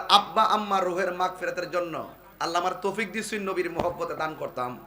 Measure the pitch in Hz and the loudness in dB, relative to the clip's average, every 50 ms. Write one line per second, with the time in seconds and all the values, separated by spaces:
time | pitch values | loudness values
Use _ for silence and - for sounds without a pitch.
0 | - - - - - - - 220 220 - 202 214 208 202 196 190 180 180 175 180 | 6 8 8 8 8 6 4 4 4 6 4 2 2 2 2 2 2 2 0 0
1 | 196 175 180 180 185 180 - - 180 165 165 185 175 156 151 175 175 175 156 135 | 0 0 0 0 0 -2 -2 -2 -4 -4 -2 -2 -4 -2 -2 -2 -2 -2 -4 -6
2 | 110 95 - - - - - - 143 170 165 175 175 185 175 180 - 196 185 208 | -8 -8 -12 -18 -20 -18 -8 -6 -4 -2 0 0 0 0 0 -2 -2 -2 -2 -2
3 | 226 190 185 220 208 - 226 214 196 190 190 175 180 170 170 165 165 175 170 - | -4 -4 -4 -4 -4 -4 -4 -4 -2 -2 -2 -2 -2 -2 -2 -2 -2 -2 -2 -4
4 | 170 165 151 - 156 156 156 - 147 - - - 123 123 123 - - | -4 -6 -4 -4 -4 -6 -6 -6 -8 -8 -6 -4 -6 -6 -6 -10 -14